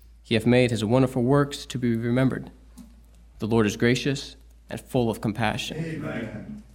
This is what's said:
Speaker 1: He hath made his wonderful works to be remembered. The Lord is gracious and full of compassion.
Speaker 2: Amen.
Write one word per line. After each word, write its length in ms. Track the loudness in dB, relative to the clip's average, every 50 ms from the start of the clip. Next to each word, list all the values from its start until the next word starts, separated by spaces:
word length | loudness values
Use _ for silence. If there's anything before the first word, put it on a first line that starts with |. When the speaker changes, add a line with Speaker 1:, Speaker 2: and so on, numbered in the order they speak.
| -20 -20 -20 -20 -4
Speaker 1:
He 100 | -2 0
hath 120 | 2 4
made 260 | 4 6 6 6 4 2
his 120 | 0 0
wonderful 380 | 2 4 4 4 2 2 0 2
works 420 | 4 4 4 2 2 -2 -8 -10
to 120 | -10 -8 -4
be 160 | -2 -2 -2
remembered. 560 | -2 -2 0 2 2 2 2 0 -2 -6 -10 -14 -20 -20 -20 -20 -20 -20 -20 -20 -20 -20 -20 -20 -20 -20 -20 -12 -8
The 80 | -4
Lord 200 | 0 2 4 4
is 100 | 2 2
gracious 580 | 2 2 2 2 2 0 -2 -4 -4 -6 -10 -16 -20 -20 -20 -20 -20 _ -14
and 120 | -12 -12
full 280 | -8 -4 0 0 0 0
of 120 | 0 -2
compassion. 560 | -4 -4 -2 -2 -2 -2 -2 -4 -6 -8 -8 -8
Speaker 2:
Amen. 840 | -8 -8 -8 -8 -8 -8 -8 -8 -8 -10 -10 -12 -12 -14 -14 -16 -18 -20